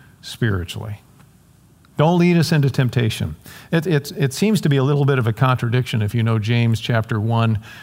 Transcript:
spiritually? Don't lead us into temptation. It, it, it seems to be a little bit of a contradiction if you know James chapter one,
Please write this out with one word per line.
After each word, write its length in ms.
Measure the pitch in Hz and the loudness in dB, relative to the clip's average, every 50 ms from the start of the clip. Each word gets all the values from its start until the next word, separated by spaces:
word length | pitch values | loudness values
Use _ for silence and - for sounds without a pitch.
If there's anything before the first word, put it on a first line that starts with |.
| - - - _ - | -20 -20 -20 _ -18
spiritually? 800 | - - - 123 117 98 90 87 - - 104 101 110 104 - - - - - - - _ _ _ _ _ _ _ _ _ _ _ _ _ - | -18 -6 -4 -2 -2 0 -2 -4 -6 -10 -10 -10 -10 -10 -12 -14 -20 -20 -20 -20 -20 _ _ _ _ _ _ _ _ _ _ _ _ _ 2
Don't 200 | 147 160 180 180 | 2 4 4 4
lead 200 | 170 175 175 170 | 4 4 4 4
us 140 | 156 - | 4 2
into 180 | 175 156 139 139 | 2 2 2 2
temptation. 640 | - - 131 120 - 131 120 110 - - 107 - 78 - - - - - - - | 2 2 0 0 0 0 0 0 -2 -2 -6 -6 -6 -10 -16 -20 -20 -20 -10 -2
It, 140 | - 165 160 | -2 -2 0
it, 260 | 185 165 143 135 - 180 | 2 0 0 0 -4 -4
it 200 | - 143 135 131 | -2 -2 -2 -2
seems 260 | - 190 208 220 165 | 0 0 0 0 2
to 80 | - 151 | 2 2
be 80 | 143 135 | 2 2
a 60 | 131 | 2
little 220 | 139 151 143 143 | 2 2 2 2
bit 140 | 139 143 131 | 2 2 2
of 80 | 120 117 | 0 0
a 60 | 107 | 0
contradiction 680 | - 139 131 127 123 - 117 110 127 127 - - 107 | 2 2 2 2 0 0 -2 0 -2 -2 -2 -2 -2
if 140 | 107 104 - | -2 -2 -2
you 80 | 117 110 | -2 0
know 160 | 113 113 113 | 0 0 0
James 400 | 101 110 120 120 117 117 113 110 | 0 0 0 2 2 2 0 -2
chapter 400 | - - 123 113 110 - 117 107 | -2 -2 -2 -2 0 -2 -4 -4
one, 400 | 104 113 117 113 113 113 110 107 - - - - | -2 0 0 0 2 0 0 -2 -4 -10 -20 -20